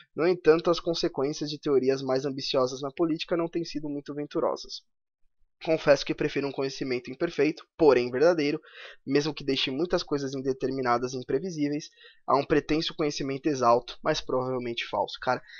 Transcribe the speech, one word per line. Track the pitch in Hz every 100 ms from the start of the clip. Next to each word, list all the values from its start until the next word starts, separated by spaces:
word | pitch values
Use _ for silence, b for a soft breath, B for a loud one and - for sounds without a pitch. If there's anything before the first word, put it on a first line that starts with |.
| B -
No | 170
entanto, | 180 151 165 175
as | 165
consequências | 175 165 170 - 139 156 151
de | 151
teorias | 156 135 127 135
mais | 131 131 143
ambiciosas | 135 - 139 127 135
na | 139
política | - 165 160 - 170
não | 170
têm | 170
sido | 165 147 151
muito | 143 143 147
venturosas. | 147 165 110 - - - _ _ _ _ _ _ _ _ 165
Confesso | 160 151 139 -
que |
prefiro | 151 151 139 139
um |
conhecimento | - 135 - 135 123 -
imperfeito, | 127 175 - 147 - - -
porém | 156 123 120
verdadeiro, | 127 165 170 143 156 B B B B
mesmo | - 143 151
que | -
deixe | 139 135 143
muitas | 131 175 175
coisas | - 143 135 139
indeterminadas | 135 131 127 135 123 120 127
e | 131
imprevisíveis, | - 135 190 156 143 147 - B B B -
a | 135
um | -
pretenso | 151 - 156 170
conhecimento | 160 151 - 139 135 160
exalto, | 135 120 120 - -
mas | 156 151
provavelmente | - 131 127 127 120 117 -
falso. | 104 95 -
Cara, | 127 127 - B